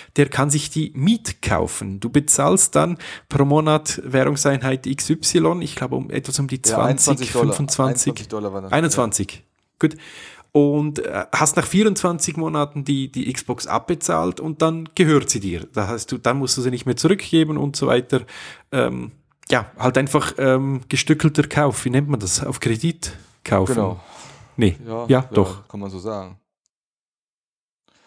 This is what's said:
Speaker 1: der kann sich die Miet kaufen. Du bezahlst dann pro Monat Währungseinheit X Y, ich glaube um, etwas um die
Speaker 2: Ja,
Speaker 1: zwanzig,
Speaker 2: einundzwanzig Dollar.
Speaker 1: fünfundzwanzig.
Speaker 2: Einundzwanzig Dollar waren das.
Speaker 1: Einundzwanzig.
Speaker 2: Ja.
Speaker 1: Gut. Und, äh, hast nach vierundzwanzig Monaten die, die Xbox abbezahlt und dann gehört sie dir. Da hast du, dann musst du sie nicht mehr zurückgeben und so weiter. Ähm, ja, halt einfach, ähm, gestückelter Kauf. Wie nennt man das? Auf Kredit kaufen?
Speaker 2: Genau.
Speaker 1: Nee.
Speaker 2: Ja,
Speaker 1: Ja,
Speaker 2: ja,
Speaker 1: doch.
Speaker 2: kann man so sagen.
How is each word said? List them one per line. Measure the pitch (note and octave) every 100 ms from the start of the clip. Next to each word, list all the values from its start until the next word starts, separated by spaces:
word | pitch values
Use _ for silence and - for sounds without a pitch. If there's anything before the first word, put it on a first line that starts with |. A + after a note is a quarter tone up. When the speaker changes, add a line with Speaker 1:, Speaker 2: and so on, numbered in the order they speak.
| - -
Speaker 1:
der | C#3+
kann | - D3+
sich | D3 -
die | D#3+ D#3 C3+
Miet | E3+ A#3 - -
kaufen. | - F2 E2+ - G#2 G2
Du | A#2+
bezahlst | C#3+ D3 - C#3+ F#3+ -
dann | - E3 E3+ - - -
pro | C#3
Monat | C#3 D3+ D#3 D3+ D3+ -
Währungseinheit | C3 C3 C#3 C#3+ C#3+ C3+ C3 C3 -
X | C#3 -
Y, | E3 - F3 D#3+ F3
ich | D3+ -
glaube | B2+ C3
um, | C#3
etwas | - C3+ C3
um | C3+
die | B2+
Speaker 2:
Ja, |
Speaker 1:
zwanzig, | C3 A2 B2+ C#3 C#3+
Speaker 2:
einundzwanzig | C3+ B2+
Dollar. | B2 A#2+
Speaker 1:
fünfundzwanzig. | G#2 C#3 - C3 B2 C#3
Speaker 2:
Einundzwanzig | A2+ G#2
Dollar | G#2+ G#2
waren | G2
das. | F#2+
Speaker 1:
Einundzwanzig. | C3 E3 C#3+ A2+ - F#2+
Speaker 2:
Ja. | - _ _ _ -
Speaker 1:
Gut. | D#3 D#3 - - - - _
Und, | D3 C#3+ D3 D3+ D3
äh, | F2 F#2+ -
hast | - D#3 F3
nach | -
vierundzwanzig | F#3 G#3+ F#3+ F3+ E3+ - D#3
Monaten | D#3+ D#3 D3 D3
die, | C3+ C#3 C3
die | C3 -
Xbox | B2 - A#2+ -
abbezahlt | A2+ - E3 - D#3+ D#3+ -
und | D#3+ D#3
dann | D#3+ E3 D#3+ -
gehört | D#3+ D3 -
sie | A2
dir. | G2 E2+ D#2
Da | G#2+ G2
hast | A2+ -
du, | A#2+
dann | A#2 C3+
musst | C3 -
du |
sie | B2+
nicht | B2
mehr | C3 A#2+
zurückgeben | D#3+ G3+ - E3 D#3 D3
und | C#3+ C#3
so | C3
weiter. | B2 B2+ C3 A#2+ - - - _
Ähm, | C3+ A#2+ B2 A#2+ - _ _ -
ja, | B2 G#2+ -
halt | B2 C3
einfach, | C#3 D3+ - -
ähm, | C3+ C3 C3+ C3 -
gestückelter | C3+ - D3+ D#3 D3
Kauf. | C#3+ D3+ D3 A2
Wie | B2+
nennt | B2+ C#3+
man | B2+
das? | F#2 -
Auf | C#3 -
Kredit | - A2+ E3+ - - - - _
kaufen? | - G2 F#2+ A#2
Speaker 2:
Genau. | G2 F2+ - - - - - -
Speaker 1:
Nee. | G#2 - A2+
Speaker 2:
Ja, | A2+
Speaker 1:
Ja, | A#2
Speaker 2:
ja, | C3 C3
Speaker 1:
doch. | G#2+ F#2 G2 -
Speaker 2:
kann | G2+
man | G2
so | F#2+
sagen. | G#2 G#2 F#2 F#2+ _ _ _ _ _ _ _ _ _ _ _ _ _ _ _ _